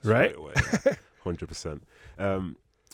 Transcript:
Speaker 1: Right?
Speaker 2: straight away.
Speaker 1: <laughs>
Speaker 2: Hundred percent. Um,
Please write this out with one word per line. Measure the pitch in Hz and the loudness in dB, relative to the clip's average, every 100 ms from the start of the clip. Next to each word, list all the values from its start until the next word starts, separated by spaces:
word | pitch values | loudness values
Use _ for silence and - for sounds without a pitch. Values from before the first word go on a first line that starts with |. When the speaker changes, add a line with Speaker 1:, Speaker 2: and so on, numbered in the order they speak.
Speaker 1:
Right? | 107 117 156 | 4 4 4
Speaker 2:
straight | - | 0
away. | 76 - - 220 277 - - | -4 -2 0 0 2 0 -6
Speaker 1:
<laughs> | _ | _
Speaker 2:
Hundred | - 85 - | -6 -4 -6
percent. | - 85 76 - _ - - | -8 -8 -8 -12 _ -20 -4
Um, | 98 95 92 - _ _ _ | -2 0 -4 -10 _ _ _